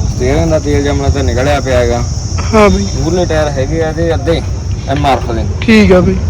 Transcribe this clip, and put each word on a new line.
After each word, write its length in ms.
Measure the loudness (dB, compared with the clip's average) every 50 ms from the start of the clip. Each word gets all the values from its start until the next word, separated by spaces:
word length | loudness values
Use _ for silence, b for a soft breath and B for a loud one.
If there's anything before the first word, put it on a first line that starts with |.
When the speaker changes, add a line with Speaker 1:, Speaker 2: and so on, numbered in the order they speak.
| -2 -2 -2
Speaker 1:
ਸਟੀਅਰਿੰਗ 340 | -2 0 0 0 0 0 2
ਦਾ 100 | 0 0
ਤੇਲ 240 | 0 0 0 0 0
ਜਮਣਾ 260 | 0 0 0 0 0
ਤਾਂ 140 | 0 0 0
ਨਿਕਲਿਆ 360 | 0 0 0 0 0 0 0
ਪਿਆ 180 | 0 0 0 2
ਹੈਗਾ। 260 | 2 2 0 0 -2 -4 -4 -6 -6 -4 -4 -4 -2 0 2
Speaker 2:
ਹਾਂ 160 | 4 4 4
ਬਾਈ। 180 | 4 2 -2 -2 -2
Speaker 1:
ਮੂਹਰਲੇ 300 | -2 -2 0 0 0 0
ਟਾਇਰ 220 | 0 0 0 0 -2
ਹੈਗੇ 360 | -2 -2 -2 -2 -2 -2 -2
ਆ 60 | -2
ਇਹਦੇ 240 | -2 -2 -2 0 0
ਅੱਧੇ 280 | -2 0 0 -2 -2 -2 -4 -6 -6 -4 -6 -6 -4 -4 -4
ਐਮ 160 | -2 0 0
ਆਰ 120 | 0 0 0
ਐਫ 140 | -2 -4
ਦੇ। 140 | -4 -4 -2 -4 -4 -2
Speaker 2:
ਠੀਕ 300 | 2 4 4 6 6 6
ਆ 100 | 6 4
ਬਾਈ। 140 | 4 2 0 0 0 0